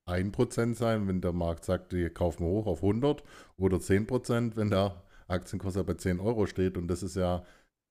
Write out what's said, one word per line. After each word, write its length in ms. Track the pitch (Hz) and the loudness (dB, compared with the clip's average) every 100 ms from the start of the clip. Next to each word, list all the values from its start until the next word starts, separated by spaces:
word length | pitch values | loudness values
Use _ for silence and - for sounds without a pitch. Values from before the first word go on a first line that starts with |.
| - | -4
ein 240 | 90 101 | -2 0
Prozent 440 | 98 120 - 117 113 | 0 0 2 -2 0
sein, 320 | 117 110 98 | 0 2 0
wenn 140 | 92 | 0
der 100 | 90 | 0
Markt 320 | 87 85 80 | 0 -2 -2
sagt, 300 | - 90 - | -2 -2 -2
die 160 | 90 82 | -2 -2
kaufen 340 | - 90 - | 0 -2 0
wir 60 | 85 | 0
hoch 160 | 101 107 | 0 0
auf 160 | 82 | 0
hundert 420 | 98 110 143 147 - - - - | 2 2 0 -2 -8 -20 -20 -2
oder 240 | 95 92 | 2 2
zehn 280 | - 98 107 | 4 2 4
Prozent, 500 | 127 - 117 117 113 | -2 0 0 0 0
wenn 120 | 104 | 2
der 340 | 98 98 95 - - - | 2 2 -2 -16 -20 -4
Aktienkurs 480 | 90 - 92 98 95 | -4 -2 -6 -4 -2
ja 80 | |
bei 100 | 90 | -2
zehn 260 | 82 95 90 | -2 0 0
Euro 280 | 101 117 95 | 0 0 0
steht. 280 | - 92 92 | 2 0 0
Und 120 | 87 | -2
das 140 | 87 | -2
ist 120 | 95 95 | -2 0
ja, 300 | 90 87 - - _ _ _ | 0 0 -4 -20 _ _ _